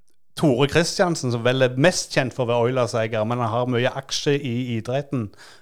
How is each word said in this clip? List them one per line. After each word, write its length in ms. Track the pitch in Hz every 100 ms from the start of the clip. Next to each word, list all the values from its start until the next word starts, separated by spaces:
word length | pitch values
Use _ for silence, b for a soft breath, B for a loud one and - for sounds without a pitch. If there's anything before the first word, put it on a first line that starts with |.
| - - - -
Tore 280 | 160 120 143
Kristiansen, 640 | 156 170 - 180 165 127
som 120 | 117
vel 240 | 120 131 127
er 80 | 127
mest 400 | 165 180 - 151
kjent 180 | 127
for 120 | - 117
å 80 |
være 160 | 120 117
Oilers-eier, 580 | 131 113 117 110 113 107
men 160 | 123
han 80 | 113
har 160 | 120 123
mye 240 | 120 123
aksje 480 | 135 - - 151 143
i 380 | 131 120 123 113
idretten 560 | 117 135 143 131 104 - B B